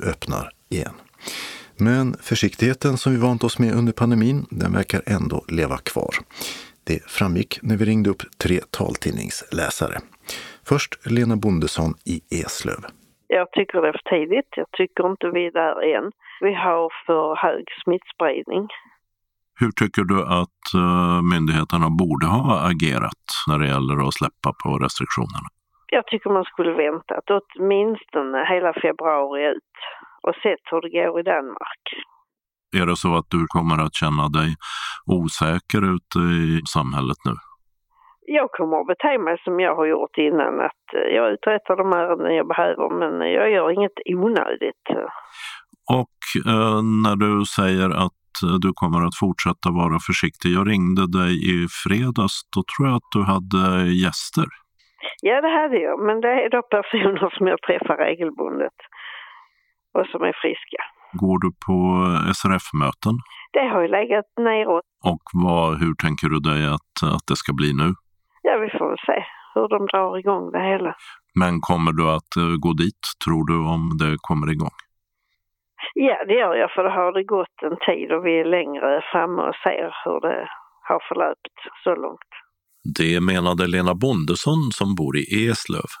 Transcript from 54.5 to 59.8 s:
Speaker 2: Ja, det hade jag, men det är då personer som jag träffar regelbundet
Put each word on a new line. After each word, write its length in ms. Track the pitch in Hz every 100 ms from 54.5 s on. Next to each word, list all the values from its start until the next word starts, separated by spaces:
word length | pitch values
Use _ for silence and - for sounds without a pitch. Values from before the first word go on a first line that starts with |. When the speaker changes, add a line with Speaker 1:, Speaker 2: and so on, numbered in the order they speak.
| - _ _ _ _ - -
Speaker 2:
Ja, 200 | 202 262 320
det 80 | 320
hade 180 | 302 233 151
jag, 100 | 147 208
men 140 | 220
det 120 | 233 254
är 60 | 233
då 120 | 240 - 208
personer 520 | - 226 190 202 190 -
som 100 | 185
jag 120 | -
träffar 360 | - 175 - 151
regelbundet 800 | 156 170 165 - - - - - - - - - - - _ _ _ _